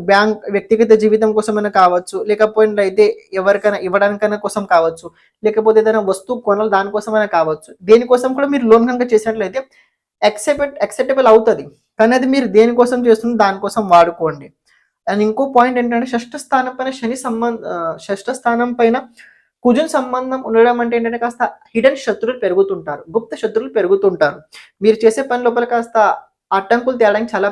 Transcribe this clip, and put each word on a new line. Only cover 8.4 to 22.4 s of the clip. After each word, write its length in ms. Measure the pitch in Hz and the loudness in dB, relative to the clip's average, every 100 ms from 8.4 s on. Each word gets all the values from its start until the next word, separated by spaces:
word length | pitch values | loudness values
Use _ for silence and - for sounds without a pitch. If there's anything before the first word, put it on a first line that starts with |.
| 277 | -2
మీరు 120 | 277 233 | 0 4
లోన్ 120 | 226 240 | 4 4
కనుక 160 | 247 247 | -2 0
చేసినట్లయితే 480 | 214 226 220 190 247 269 _ _ _ _ _ | 0 0 -4 -4 -6 -10 _ _ _ _ _
యాక్సెప్ట్-, 540 | 208 208 - 285 285 277 | -2 -2 -4 -2 -4 -4
యాక్సెప్టబుల్ 440 | 202 - 262 269 247 | -6 -4 -2 2 6
అవుతది, 320 | 220 226 202 143 _ _ - | 6 4 -2 -4 _ _ 0
కానీ 160 | 220 254 | 2 2
అది 100 | 254 | 0
మీరు 140 | 269 247 196 | 0 2 4
దేనికోసం 420 | 233 240 240 247 240 | 4 4 0 2 2
చేస్తున్నారు 340 | 220 233 233 | 2 2 0
దానికోసం 380 | 202 196 196 226 202 | 0 0 -6 -4 4
వాడుకోండి. 540 | 175 170 170 160 143 135 _ _ _ _ _ - | 6 6 2 -4 -6 -14 _ _ _ _ _ -6
And 100 | 202 214 | -2 -2
ఇంకో 160 | 220 277 254 | -2 0 2
పాయింట్ 220 | 247 254 | 2 0
ఏంటంటే 260 | 240 233 262 | -2 -2 -2
షష్ఠ 220 | 240 - 294 | -6 -8 -14
స్థానం 300 | - 269 254 254 | -4 -2 -2 -6
పైన 140 | 262 262 | -8 -6
శని 180 | 226 262 | -8 -6
సంబంధ-, 400 | 262 226 233 226 - | -6 -4 -4 -6 -8
ఆ, 20 | 180 165 160 | -8 -8 -8
షష్ఠ 240 | - 196 - 262 | -8 -8 -8 -6
స్థానం 300 | 240 233 247 240 | -2 -2 -2 0
పైన 180 | 233 247 277 _ - _ _ _ | 0 0 -6 _ -20 _ _ _
కుజుని 260 | 247 240 320 302 | 0 2 0 -4
సంబంధం 440 | 254 247 262 262 262 | -4 -6 -6 -8 -2
ఉండడం 300 | 226 233 240 | 2 2 2
అంటే 120 | 240 233 | -2 -2
ఏంటంటే 200 | 226 233 | -4 -4
కాస్త 180 | 240 240 247 - _ | -6 -4 -6 -6 _
హిడెన్ 240 | 226 262 269 | 0 0 0
శత్రువులు 340 | - 208 226 247 | -4 -4 -4 -4